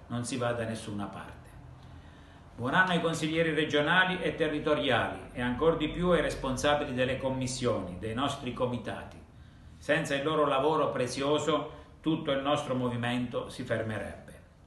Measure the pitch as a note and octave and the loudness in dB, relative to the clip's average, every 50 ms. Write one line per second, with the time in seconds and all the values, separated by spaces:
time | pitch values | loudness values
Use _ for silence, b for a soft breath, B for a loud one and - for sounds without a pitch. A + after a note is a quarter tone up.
0 | - - A#2+ A#2+ A#2+ - C3+ A#2+ A#2+ A#2+ A#2 A2 A2+ A2 A2 - - A2 G2+ G2+ | -12 -8 -6 -6 -4 -4 -4 -2 0 0 0 -2 -2 -4 -4 -6 -6 -8 -6 -6
1 | G2 F2+ - E2 - - - - - - - - - - - - B B B B | -6 -6 -8 -10 -12 -14 -14 -16 -18 -18 -20 -18 -18 -18 -18 -18 B B B B
2 | B B B B B B B B B B - - A#2 C3 D#3 F#3 F#3+ F#3 F3 E3 | B B B B B B B B B B -10 -6 -2 2 4 4 4 4 4 2
3 | D#3+ E3 D#3 - D#3+ D#3 D#3+ E3 E3 D#3+ D3+ D#3 D3+ - D3 D3 D3 D#3 F3 F#3 | 2 2 0 0 0 0 2 2 2 2 2 0 0 2 4 4 4 4 6 4
4 | F#3 F3+ F3+ F3+ F3+ D#3 C#3+ - D#3+ D3+ D3+ D3 C3+ D#3 D3+ C3+ C3+ C3+ A#2 G#2+ | 4 4 2 -2 -2 -2 -2 0 0 0 0 0 0 2 2 2 4 4 2 2
5 | G2 - - - - - - B2 B2 B2 B2 C3 D3+ E3 D#3+ D#3+ D3+ D3 D3+ E3 | 2 0 -4 -6 -10 -10 -6 -4 -2 -2 0 2 4 4 4 4 2 -2 -2 0
6 | F3 F3+ E3+ D3+ C#3 C3+ - - C#3 C3+ B2+ B2 C#3+ D3 D3 D3 C#3+ C3+ B2 B2+ | 2 4 4 4 4 2 -2 -2 -2 -2 -2 2 2 4 4 2 2 0 0 0
7 | B2+ C3 B2+ - F3+ D#3 C3 B2+ B2+ A#2+ - - B2 A#2+ G#2 F#2+ F2+ F2 F2 F2 | 0 0 0 0 -2 -2 -2 -2 -2 -4 -2 0 0 0 0 0 -2 -6 -8 -6
8 | G2+ A2 A2 B2 C#3+ D3 - - - B2 A#2+ C3 B2+ A#2+ A#2+ A2+ G#2+ A2 G2 - | -6 -4 -2 -2 -2 -2 -2 -4 -6 -6 -2 -2 -2 0 -2 -2 -6 -6 -8 -8
9 | - - - E2 - - - B B B B B B B B B - - D3+ D#3+ | -10 -12 -14 -18 -20 -20 -20 B B B B B B B B B 0 2 2 2
10 | D#3+ C#3 C#3 C#3 C#3 D#3 D#3 D3+ D3 C#3 C#3 C3+ C#3+ D3+ D#3+ D#3 C#3 - - B2+ | 2 2 0 0 0 2 2 4 4 4 4 4 4 4 4 4 2 2 2 0
11 | B2 A#2+ - C3 C#3 C#3+ D3+ D3 - D#3+ D3+ C#3+ - - B B B B B B | 0 -2 0 0 0 2 2 2 2 2 2 2 0 -4 B B B B B B
12 | - D#3 D#3+ - - D3 C3+ C3+ C3+ C#3+ D3 C#3+ - B2+ B2+ B2+ B2 A#2+ A#2+ A#2 | 0 0 0 0 2 0 0 0 2 2 2 2 0 0 0 0 0 0 0 0
13 | A#2+ A#2+ B2 B2 B2 - - B2 - - - - A#2+ A2+ A2+ A2 A2 A2 G#2+ G2 | 0 0 0 0 0 -2 -2 -4 -6 -6 -8 -8 -4 -2 -2 -2 -2 -2 -4 -4
14 | G2 - - - - - - - - - - - - | -6 -8 -10 -12 -14 -18 -18 -20 -20 -20 -20 -20 -20